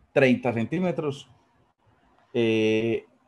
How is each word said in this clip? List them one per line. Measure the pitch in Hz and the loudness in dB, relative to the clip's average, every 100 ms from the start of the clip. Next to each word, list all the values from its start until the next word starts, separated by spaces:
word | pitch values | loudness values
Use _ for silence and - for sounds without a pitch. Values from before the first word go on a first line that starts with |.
| _ | _
Treinta | 147 131 120 123 | 2 4 2 0
centímetros. | 113 110 165 185 165 151 135 - _ _ _ _ _ _ _ _ _ _ | -4 -4 -4 -4 -4 -6 -8 -16 _ _ _ _ _ _ _ _ _ _
Eh, | 120 113 110 110 110 117 113 - _ | -2 0 2 2 0 0 -4 -6 _